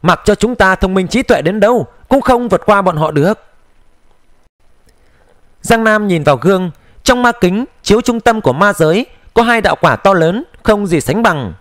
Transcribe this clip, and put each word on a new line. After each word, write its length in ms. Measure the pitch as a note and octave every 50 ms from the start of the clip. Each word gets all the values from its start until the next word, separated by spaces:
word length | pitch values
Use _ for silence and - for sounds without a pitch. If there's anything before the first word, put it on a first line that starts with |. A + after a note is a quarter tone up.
Mặc 200 | - E3 F3 - -
cho 100 | - G#3
chúng 200 | - - A3+ B3
ta 200 | - G#3 F#3+ F#3+
thông 180 | F3+ - F#3+ F#3
minh 140 | F#3+ F#3 E3+
trí 160 | - A#3 C4+
tuệ 180 | - A#3 E3+
đến 180 | - D#3 F#3+ A3
đâu, 280 | G3 G#3+ B3 A#3 D3 - _ - - -
cũng 140 | A#3+ C#4
không 280 | - - C4 A#3+ B3 A#3
vượt 120 | F#3+ F3 -
qua 160 | - G#3+ G3+
bọn 160 | G3 F#3 E3+ D3
họ 140 | D#3 D#3
được." 280 | D3+ D3 C#3 F3+ A3 - _ _ _ _ _ _ _ _ _ _ _ _ _ _ _ _ _ _ - _ _ _ _ _ _ - _ _ _ _ _ _ _ _ _ _ _ _ _ _ _ - _ _
Giang 220 | - - A#3 A3+ A3+
Nam 240 | A3 G#3+ G#3+ G#3 G3+
nhìn 160 | F3+ E3 D3
vào 140 | D3+ C#3+ B2
gương, 340 | - E3+ G3 F#3 F#3 F3 D3+ - _ _ _ - -
trong 200 | - B3+ B3 B3
ma 80 | A#3+
kính 340 | A#3 A#3+ - F3 F3+ G#3 B3+ - _ _ _
chiếu 180 | - G3+ A3
trung 180 | A#3+ - A#3 A#3
tâm 220 | - - A3+ A3
của 120 | G#3 - B2
ma 200 | C#3+ G3 G#3 G3
giới 320 | - E3+ D#3 E3 G3+ C4 - - _ _ - _
có 100 | - A#3
hai 180 | A3+ A#3+ A3+
đạo 140 | G3+ F3 D#3 -
quả 140 | - E3 B2+
to 180 | G#2+ - G3 G3
lớn, 300 | F3+ D#3+ D#3+ F3 A3+ D#4+ - _ - _
không 240 | - G#3+ G#3 G3+ F#3+
gì 140 | E3+ E3
sánh 220 | - - E3 G#3 A#3
bằng. 300 | A3 E3+ D3 B2+ G2 E2 -